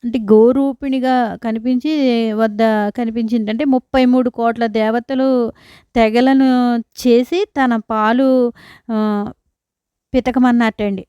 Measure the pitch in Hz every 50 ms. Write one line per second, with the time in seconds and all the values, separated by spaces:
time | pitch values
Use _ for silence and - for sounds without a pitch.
0 | - 240 226 262 220 196 214 214 220 233 262 269 277 277 269 - - 277 262 269
1 | 247 262 254 254 247 220 180 175 - 233 220 226 220 247 254 247 - 302 311 302
2 | 277 254 240 233 226 226 214 214 220 220 208 208 226 226 220 214 208 208 208 -
3 | 240 226 220 233 233 220 226 240 220 202 233 233 294 285 262 254 - _ - 269
4 | 254 247 247 254 254 247 - - 233 233 233 233 233 226 208 220 214 214 220 240
5 | 233 _ 269 262 262 269 262 247 240 220 - _ _ - - - _ _ _ 240
6 | 226 220 214 233 254 262 269 269 269 262 254 247 247 240 240 233 226 _ _ -
7 | - 254 233 240 254 - - 349 415 - _ 294 269 254 240 226 214 _ 226 214
8 | 214 214 233 247 269 262 262 254 247 240 233 - - - - - _ - 226 220
9 | 214 214 208 208 202 208 - _ _ _ _ _ _ _ _ _ _ _ _ _
10 | _ _ - 262 233 254 240 262 247 254 240 240 240 220 220 _ 214 208 196 190
11 | 185